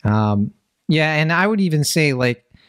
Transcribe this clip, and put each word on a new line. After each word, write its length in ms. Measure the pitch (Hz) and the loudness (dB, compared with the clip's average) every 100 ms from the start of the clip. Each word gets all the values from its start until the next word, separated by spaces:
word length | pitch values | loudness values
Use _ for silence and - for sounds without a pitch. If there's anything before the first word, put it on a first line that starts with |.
um, 480 | - 107 107 104 104 - _ _ - | -2 0 0 0 -2 -8 _ _ -2
yeah, 280 | 156 156 151 | 0 0 0
and 180 | 156 | 0
I 140 | 170 196 | 0 0
would 120 | 220 | 0
even 240 | 190 151 | 0 0
say, 300 | 143 165 147 | 0 0 0
like, 320 | 127 123 120 _ _ | 0 -2 -2 _ _